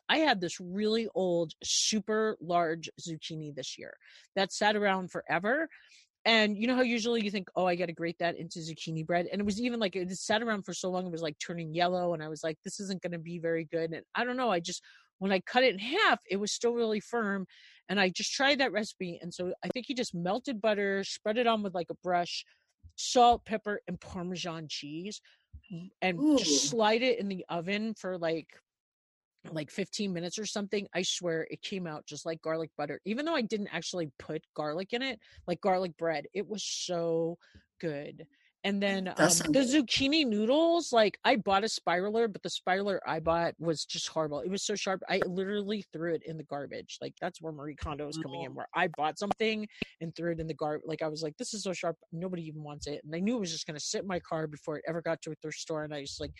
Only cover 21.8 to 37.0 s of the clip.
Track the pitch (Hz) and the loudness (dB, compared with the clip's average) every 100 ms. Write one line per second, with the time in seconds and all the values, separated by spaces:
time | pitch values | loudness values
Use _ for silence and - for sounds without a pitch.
21.8 | 170 165 175 175 170 - - _ _ _ | -6 -6 0 0 0 -4 -10 _ _ _
22.8 | - - - 262 240 233 - 214 - 208 | -18 -8 2 8 8 8 2 -6 -4 -6
23.8 | - 180 - 185 175 180 170 165 156 - | -6 -10 -8 -6 -4 -4 -6 -8 -8 -8
24.8 | 147 156 190 208 - _ _ - - 165 | -8 -8 -8 -12 -16 _ _ -20 -14 -14
25.8 | 180 - 185 175 302 277 180 143 277 226 | -14 -2 -2 2 6 6 6 4 4 4
26.8 | 214 226 254 240 196 190 - 170 170 202 | 6 6 4 2 0 -4 -4 -4 -2 -2
27.8 | 220 214 190 185 165 165 - - _ _ | -2 -4 -6 -2 0 0 -4 -16 _ _
28.8 | _ _ _ _ _ _ - 160 151 - | _ _ _ _ _ _ -8 -6 -4 -4
29.8 | 190 - 202 170 175 - 208 - 202 208 | -4 -2 -2 -2 -4 -6 -6 -4 -2 -2
30.8 | 196 170 185 - 175 165 - - - 196 | -2 -2 -2 -2 -2 -2 -4 -8 -8 -6
31.8 | 175 151 - 147 170 165 160 160 160 - | -6 -8 -10 -10 -6 -6 -4 -4 -4 -6
32.8 | 151 - - 226 302 330 226 214 202 165 | -6 -6 -4 -2 0 0 0 -2 -4 -6
33.8 | 160 185 156 - - 160 - - 151 156 | -4 -4 -4 -6 -8 -8 -8 -6 -4 -4
34.8 | 190 240 269 240 - - - 170 202 185 | -4 -4 -4 -6 -12 -12 -6 0 2 2
35.8 | 185 156 165 156 147 185 175 202 - - | 0 -2 -2 -2 -4 -6 -6 -6 -6 -6
36.8 | - 175 | -2 0